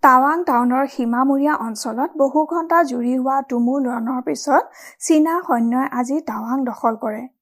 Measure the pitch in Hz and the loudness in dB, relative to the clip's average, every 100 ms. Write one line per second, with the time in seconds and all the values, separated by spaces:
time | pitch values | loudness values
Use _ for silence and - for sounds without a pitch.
0 | 285 254 269 330 349 240 247 254 277 - | 6 6 4 0 0 0 2 0 -2 -2
1 | 233 240 269 277 285 302 226 214 247 220 | -2 0 2 2 2 0 -4 -6 -6 -4
2 | 311 311 269 294 311 339 330 339 311 247 | -4 0 0 2 0 -2 2 2 2 0
3 | 240 254 254 269 269 240 240 277 254 240 | -2 0 0 -2 -2 0 0 0 -2 -4
4 | 226 254 254 277 - 285 - - - - | -4 -4 -4 -6 2 0 0 -12 -20 -14
5 | - 311 311 339 359 247 233 247 269 240 | 2 4 4 0 0 0 2 0 -2 -4
6 | 247 294 311 220 226 262 254 220 240 220 | -2 -4 -4 -8 -4 -4 -4 -2 -4 -2
7 | 226 214 254 _ | -6 -8 -12 _